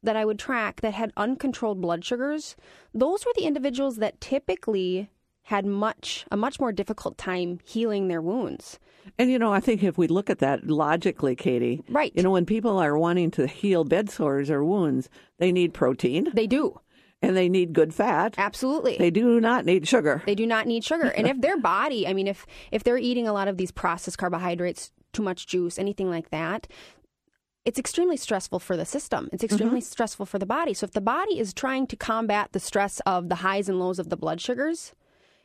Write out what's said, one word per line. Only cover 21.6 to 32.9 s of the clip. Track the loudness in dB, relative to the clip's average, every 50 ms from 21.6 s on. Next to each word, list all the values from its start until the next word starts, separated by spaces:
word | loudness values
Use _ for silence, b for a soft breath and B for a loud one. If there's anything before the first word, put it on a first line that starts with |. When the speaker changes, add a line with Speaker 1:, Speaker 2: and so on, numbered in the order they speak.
| 2 2 2 2 0 0 0 -2 -2 0
Speaker 1:
I | 0
mean, | 0 0 -2
if, | -4 -6 -10 B B B B B
if | -6 0 0
they're | 2 2 2
eating | 2 0 0 0 0 0
a | 0
lot | 0 -2 -2
of | -2 -2
these | -4 -6
processed | -6 -4 -2 -2 -2 -2 -4 -10 -8 -4
carbohydrates, | -4 -2 -2 -2 -2 -2 -2 -2 -2 -4 -4 -6 -12 -18 _ _ _ _
too | _ -4 -2
much | -2 -4 -6 -8 -4
juice, | -2 -2 -2 -2 -2 -4
anything | -4 -4 -2 -2 -2 -2
like | -2 -4 -6 -6
that, | -6 -6 -4 -4 -6 -6 -8 -12 B B B B B B B B _ _ _ _ _ _ _ _ _ _ _
it's | -4 -4 -4
extremely | -6 -4 0 2 2 2 2 0
stressful | -2 -2 -2 -2 -2 -4 -8 -8
for | -4 -4 -4 -4
the | -4
system. | -4 -6 -8 -4 -4 -4 -4 -4 -6 -6
It's | -6 -2
extremely | 0 0 2 2 2 0 0
Speaker 2:
Mm-hmm. | -2
Speaker 1:
stressful | -6 -4 -4 -4 -4 -2 -8 -10 -6
for | -4 -4
the | -2
body. | -2 -2 -2 -2 -2 -2
So | -4 -6
if | -4
the | -4 -2
body | 0 0 0 0 0 -2 -2 -2
is | -2 -4 -6
trying | -4 -4 -2 0 0 -2 -2
to | -4
combat | -8 -4 -2 -2 -2 0 0 0 0 -2 -2
the | _ -6
stress | -6 -2 0 0 0 0